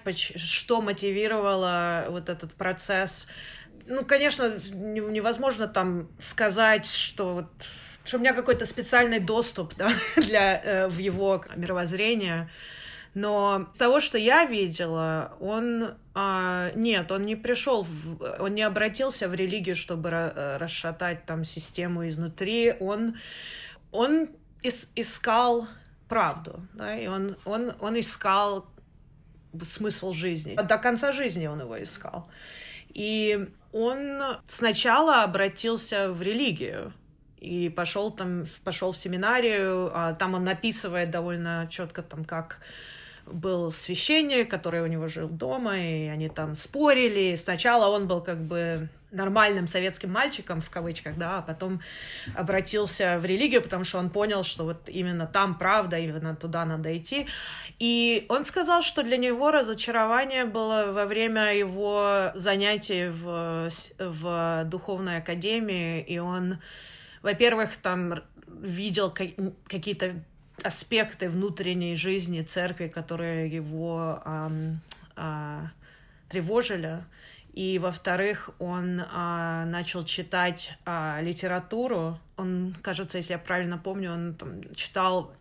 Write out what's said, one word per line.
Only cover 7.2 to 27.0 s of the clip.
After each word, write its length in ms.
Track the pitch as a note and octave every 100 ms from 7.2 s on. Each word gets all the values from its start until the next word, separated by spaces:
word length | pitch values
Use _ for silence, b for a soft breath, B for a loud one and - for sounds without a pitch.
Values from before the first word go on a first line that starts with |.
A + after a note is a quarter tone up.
| F#3
вот, 140 | F3 E3+ - B B B B
что 140 | - A#3+
у 20 |
меня 140 | B3+
какой-то 320 | B3+ B3+ A#3+ A3
специальный 540 | - A#3 B3 A#3+ A3+
доступ, 540 | F3+ A3 A#3 - D#3+ -
да, 120 | G3+ - -
<laughs> 100 | -
для, 440 | G#3+ B3+ D4 C#4+
э, 260 | - F#3+ F#3+
в 80 | E3+
его 480 | F#3+ F3+ G3 F#3 - -
мировоззрение. 960 | F3 F3+ E3+ F#3 G#3+ A3+ F#3 E3 E3 B B B B B B G3
Но 540 | G#3 G#3 G3+ G3 E3+
с 40 | -
того, 240 | B3 C#4+
что 160 | D4 A#3
я 260 | A3 D4+
видела, 920 | D4+ G#3+ F3+ D#3+ E3+ E3 D#3+ D#3+ - -
он, 540 | F#3+ A3 A#3+ A#3 A3+ - -
а, 580 | G3 G3 F#3 F#3 F3+ F3+ A3
нет, 340 | A#3 G3 E3
он 80 | G3
не 160 | G3+ A3
пришел 460 | A#3+ A#3+ C#4+ A3+
в, 580 | E3+ D#3 D#3 E3 - -
он 120 | G3
не 80 | G#3
обратился 680 | G#3+ G3+ G#3+ G#3+ C4 - F#3
в 40 |
религию, 440 | F3+ F#3+ G#3 F#3 F3
чтобы 320 | - E3 E3
ра-, 240 | C3+ C3 C#3
э, 220 | C#3+ C#3
расшатать 680 | E3 - E3 E3 F3+ E3+ -
там 200 | D#3+ D#3+
систему 600 | - - - F3 F3 E3+
изнутри. 640 | D#3 E3+ - G3 A#3 A#3 -
Он, 340 | F#3+ G#3 A3+ A3+ B B B B B B -
он 360 | G#3 B3+ D#4+ D#4 - - -
ис-, 260 | B3 A#3+ - -
искал 720 | A#3 - A#3+ A3 B3 A#3+ A3+ B B - -
правду, 500 | A#3 E3 D#3+ D#3+ - F#3
да, 200 | G#3+ G#3
и 100 | A3